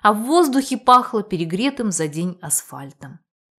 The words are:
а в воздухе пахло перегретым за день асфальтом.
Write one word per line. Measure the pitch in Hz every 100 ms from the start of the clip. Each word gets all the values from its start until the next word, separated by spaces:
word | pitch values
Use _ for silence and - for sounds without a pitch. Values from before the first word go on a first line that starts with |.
| 208
а |
в | 214 240
воздухе | 339 302 262 269 247
пахло | - 247 247 220
перегретым | 202 175 165 185 269 277 214
за | 160 156
день | 156 180 175
асфальтом. | 147 - - 135 139 - 135 - _ _ _ _